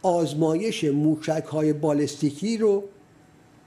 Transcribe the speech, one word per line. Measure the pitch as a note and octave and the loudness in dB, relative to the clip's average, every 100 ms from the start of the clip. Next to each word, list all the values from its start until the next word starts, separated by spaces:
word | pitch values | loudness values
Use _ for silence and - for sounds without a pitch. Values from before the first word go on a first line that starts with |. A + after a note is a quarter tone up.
آزمایش | F#3+ F3 D#3+ D3 D#3 D#3+ A3 A3 | 2 2 0 0 0 2 -2 -2
موشک‌های | D#3 C#3+ D3+ D3+ - D#3 D3+ D3+ D#3 | 0 2 2 0 -2 -4 -2 -2 0
بالستیکی | D3 D#3 D3 D3 - D3+ C3 G3+ A3+ | 0 0 0 0 -2 -4 -2 -4 0
رو | A3 G3+ G3+ - - - - - - - | 2 2 -2 -18 -20 -20 -20 -20 -20 -20